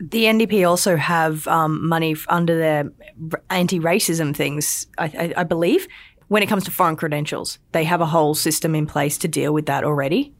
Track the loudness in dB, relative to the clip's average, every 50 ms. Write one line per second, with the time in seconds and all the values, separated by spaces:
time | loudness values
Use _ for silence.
0 | -10 -6 0 2 4 4 4 4 2 2 2 4 4 4 4 2 2 2 2 2
1 | 2 0 0 2 2 0 -2 -2 -2 0 0 2 2 2 0 0 0 0 0 0
2 | 0 -2 -2 -4 -2 -2 0 0 2 2 2 2 2 2 2 0 -2 -4 -8 -16
3 | -20 -20 -18 -14 -10 -8 -8 -8 -6 -2 0 0 0 0 0 0 0 2 2 2
4 | 2 0 0 0 -2 -2 -2 -2 -2 -2 -2 -4 -4 -4 -4 -6 -8 -10 _ -6
5 | -6 -4 -4 -4 -6 -4 -4 -4 -2 -2 0 0 2 2 2 2 0 -4 -14 -20
6 | -20 -20 _ _ _ -2 0 0 2 2 0 0 -2 -2 -2 0 0 0 0 0
7 | -2 -2 -2 -2 -4 -4 -6 -6 -6 -8 -10 -14 _ _ -2 -2 0 2 2 2
8 | 2 2 2 4 4 4 2 0 0 0 0 0 0 0 0 0 -2 -2 -2 -2
9 | 0 0 -2 -2 -4 -2 -2 0 0 2 0 0 0 0 -2 0 0 0 0 0
10 | 0 0 0 0 -2 -2 -8